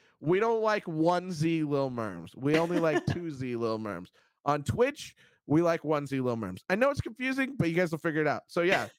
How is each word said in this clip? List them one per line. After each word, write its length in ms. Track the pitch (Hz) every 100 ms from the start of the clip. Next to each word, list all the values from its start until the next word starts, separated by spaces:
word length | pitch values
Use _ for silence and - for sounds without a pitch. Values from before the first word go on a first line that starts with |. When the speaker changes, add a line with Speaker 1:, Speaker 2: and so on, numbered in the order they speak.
| _ _
Speaker 1:
we 200 | 143 185
don't 220 | 226 226
like 240 | 220 208 190
one 420 | 156 165 175 185
Z 340 | 156 165 165
Lil 260 | 147 143 135
Merms. 440 | 120 110 85 85
We 220 | - 139 156
only 220 | 170 160
like 260 | 160 170 175
Speaker 2:
<laughs> 0 |
Speaker 1:
two 240 | 175 170
Z 260 | 135 131 117
Lil 220 | 117 110
Merms. 300 | 107 90 90 _ _ _ -
On 160 | 147
Twitch, 520 | 139 202 262 302 - - _ _ -
we 140 | 151
like 240 | 170 170
one 220 | 147 151 143
Z 140 | 135
Lil 180 | 127 117
Merms. 240 | 98 92 -
I 40 | 196
know 120 | 277
it's 140 | 285
confusing, 520 | 285 220 254 262 262 277
but 100 | 170
you 60 |
guys 160 | 170 180
will 80 | 160
figure 240 | 165 156
it 40 | 151
out. 180 | 120 -
So 160 | 175
yeah, 260 | 175 170 107